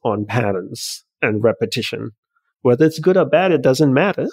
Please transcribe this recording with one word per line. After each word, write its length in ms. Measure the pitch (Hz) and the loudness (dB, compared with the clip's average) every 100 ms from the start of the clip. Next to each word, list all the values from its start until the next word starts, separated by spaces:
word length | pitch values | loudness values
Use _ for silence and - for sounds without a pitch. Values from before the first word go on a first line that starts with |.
on 220 | 120 104 104 | -4 -4 -2
patterns 800 | 110 107 95 95 117 - - _ - | -2 -2 -4 -6 -12 -12 -14 _ -4
and 220 | 120 104 | -2 2
repetition. 680 | 113 - 104 - 107 110 113 _ _ _ _ _ | 2 0 -4 -6 -8 -8 -12 _ _ _ _ _
Whether 240 | 123 120 156 | 0 4 2
it's 140 | 160 | 2
good 180 | 185 185 | 0 2
or 80 | 139 | 2
bad, 260 | 156 185 | 2 2
it 100 | 151 | 2
doesn't 320 | 131 131 151 | 2 2 2
matter. 340 | 131 196 - - | 2 0 -2 -6